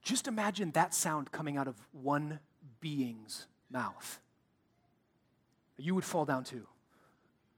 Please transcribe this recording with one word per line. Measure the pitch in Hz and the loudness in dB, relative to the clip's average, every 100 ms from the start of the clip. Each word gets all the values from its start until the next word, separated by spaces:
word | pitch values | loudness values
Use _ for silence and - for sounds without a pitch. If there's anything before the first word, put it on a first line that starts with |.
just | - 247 - | 0 -2 0
imagine | 220 202 190 185 | 0 0 0 2
that | 156 180 | 4 4
sound | - 175 156 139 | 4 2 0 -2
coming | - 151 143 | -4 -2 0
out | 135 | -2
of | 123 - | -4 -14
one | 151 131 143 151 151 - _ 147 117 | -6 2 2 2 -6 -12 _ -20 -10
being's | 160 147 127 113 110 - - _ _ | -4 0 0 -2 -10 -12 -12 _ _
mouth. | 127 107 - - - _ _ _ _ _ _ _ _ _ _ _ _ _ _ _ - | -4 -4 -4 -12 -12 _ _ _ _ _ _ _ _ _ _ _ _ _ _ _ -8
You | 147 185 | 0 0
would | - | 2
fall | 180 | 0
down | 147 131 127 | 2 2 0
too. | 127 104 _ _ _ _ _ _ _ _ | -10 -12 _ _ _ _ _ _ _ _